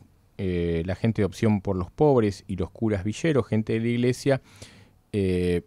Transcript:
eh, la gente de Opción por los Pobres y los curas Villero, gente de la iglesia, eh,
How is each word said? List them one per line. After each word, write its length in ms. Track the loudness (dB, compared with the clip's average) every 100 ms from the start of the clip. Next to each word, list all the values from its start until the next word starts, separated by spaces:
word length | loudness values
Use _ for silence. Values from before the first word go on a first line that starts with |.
| -10 _ _ -8
eh, 460 | -4 -2 0 -2 -2
la 100 | -2
gente 260 | 0 2
de 40 | 0
Opción 360 | 0 0 2
por 140 | 0 -4
los 140 | -4
Pobres 540 | 2 4 4 2 -2 -8
y 80 | -6
los 120 | -6
curas 340 | -4 -2 -2
Villero, 380 | -4 -2 0 0
gente 320 | 0 -2 0
de 60 | -2
la 80 | -2
iglesia, 540 | 0 0 0 0 0 -2 -20 -20 -20 -20 _ _
eh, 520 | -2 0 2 2 0